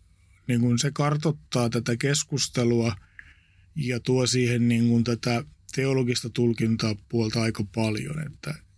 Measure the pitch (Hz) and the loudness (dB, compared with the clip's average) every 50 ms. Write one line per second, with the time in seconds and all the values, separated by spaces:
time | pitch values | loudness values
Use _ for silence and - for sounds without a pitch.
0 | _ _ _ _ _ _ _ _ _ - 123 120 120 123 120 117 143 143 143 - | _ _ _ _ _ _ _ _ _ -2 0 2 2 2 2 2 0 -2 0 0
1 | 147 147 147 147 151 160 147 - - _ - 131 120 117 117 120 117 - 120 117 | 0 0 0 0 0 -2 -2 -2 -6 _ -2 0 0 0 0 -2 -2 -2 -2 0
2 | - 139 143 139 - - 151 127 - - - 131 120 117 120 117 117 117 98 - | 0 0 0 -2 -2 -4 -4 -4 -4 -2 -2 0 2 2 2 2 2 0 -2 -4
3 | - - _ - - - - _ _ _ _ _ - _ - 160 135 120 127 117 | -10 -20 _ -20 -20 -20 -20 _ _ _ _ _ -20 _ -8 -6 -4 -4 -4 -2
4 | - - 127 127 127 117 123 127 123 117 120 117 117 120 117 117 117 120 117 117 | 0 0 2 2 2 2 2 2 2 2 2 2 2 2 4 4 4 4 4 4
5 | 113 120 117 117 - 123 120 120 147 - - - _ - - - 135 135 135 131 | 2 2 -2 -2 0 -2 -2 -2 -2 -6 -14 -20 _ -8 -4 -2 0 0 2 2
6 | 127 120 123 - - 120 - - 120 120 113 - 113 113 113 110 - 110 107 101 | 0 0 -2 -2 -4 -4 -2 0 2 2 2 0 0 0 0 0 0 -2 -4 -4
7 | - - - 117 110 110 - 117 113 113 107 - 107 101 - 113 110 110 107 110 | -8 -4 -2 -2 -2 0 0 0 0 0 -2 -4 -6 -4 -2 -2 -2 0 -2 -4
8 | 131 143 151 - 156 - - - - - - - - - _ | -6 -6 -8 -8 -8 -10 -12 -12 -12 -12 -12 -12 -16 -20 _